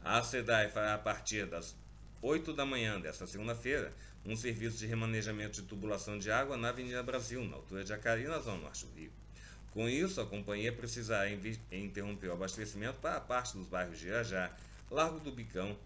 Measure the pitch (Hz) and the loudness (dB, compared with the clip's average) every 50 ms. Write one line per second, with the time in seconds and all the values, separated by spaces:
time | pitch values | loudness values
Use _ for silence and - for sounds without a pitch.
0 | 80 80 104 117 120 117 - 127 117 110 117 110 107 104 - 113 107 107 104 104 | 2 6 4 4 4 4 0 0 4 6 8 8 6 6 4 2 4 4 4 2
1 | - 110 101 - - - 110 107 98 87 82 85 85 - - - - - - - | 2 0 0 0 0 -2 0 0 0 -2 -4 -6 -8 -8 -12 -14 -16 -16 -16 -16
2 | - - - - - 123 151 165 160 156 151 143 139 139 135 123 113 110 107 95 | -16 -14 -12 -4 2 4 4 4 2 0 0 0 0 2 4 4 6 6 4 4
3 | 85 78 76 - 92 90 - 98 107 113 117 117 - 123 139 147 98 78 - - | 0 -2 -4 -4 -6 -6 -4 -2 -2 -2 -2 0 2 2 4 4 2 0 -4 -8
4 | - - - - - - 110 113 110 123 113 117 113 117 110 - 110 110 113 113 | -12 -12 -12 -10 -4 -2 -2 0 0 0 0 2 0 0 0 0 0 2 2 4
5 | 113 113 113 110 104 107 107 104 107 104 101 101 95 92 110 98 104 107 101 95 | 4 4 4 2 2 0 0 -2 -2 -4 -4 -6 -6 -6 -4 -2 0 0 0 0
6 | - 107 104 104 95 107 107 120 135 139 139 120 117 120 123 127 127 123 123 127 | 0 -2 -2 -2 2 4 4 4 4 4 2 2 2 2 0 0 -2 -2 0 0
7 | 123 123 127 127 113 113 120 127 120 95 71 71 - - 95 95 98 92 107 104 | 0 0 0 0 0 -2 -2 -2 -2 -2 -4 -6 -8 -4 -4 -4 -2 -2 -4 0
8 | 110 117 117 113 123 147 165 151 - 117 101 87 76 71 - - - - - - | 4 4 4 4 2 0 -2 -2 -2 -2 -4 -4 -4 -6 -6 -8 -8 -8 -10 -10
9 | 80 65 - - - - - - - - - - - - - 104 113 120 127 143 | -12 -12 -12 -14 -16 -16 -16 -16 -14 -16 -14 -14 -14 -6 -2 0 2 4 4 4
10 | 175 190 185 - 113 110 101 104 98 101 104 104 107 117 117 117 123 117 113 120 | 2 2 2 0 -2 -2 -2 -4 -2 -2 0 2 2 0 0 0 -4 -4 -4 -4
11 | 113 104 113 101 98 101 104 101 92 110 110 113 - - 90 95 101 98 92 104 | 0 2 4 4 4 4 2 0 -2 -4 -4 -4 -6 -6 -6 -4 -4 -4 -4 -4
12 | 101 101 101 95 92 90 87 87 95 95 92 110 107 104 107 101 107 120 135 - | -4 -4 -4 -4 -2 -2 -2 0 -2 -2 -2 -4 -4 -4 -4 -4 -4 -4 -4 -2
13 | - 160 175 151 - - 123 123 120 - - 98 90 87 92 90 90 87 82 80 | -2 -2 -2 -2 0 2 0 2 2 0 -4 -6 -6 -2 0 0 0 0 -2 -6
14 | 82 90 101 120 117 90 95 92 90 90 - - - - - - - - - 143 | -4 0 0 2 2 2 0 0 0 0 -4 -10 -14 -14 -14 -14 -10 -2 2 4
15 | 160 165 160 160 151 143 123 120 113 117 - 92 92 101 104 101 - | 4 4 2 -2 -6 -6 -6 -6 -8 -4 -2 -2 0 0 -2 -6 -8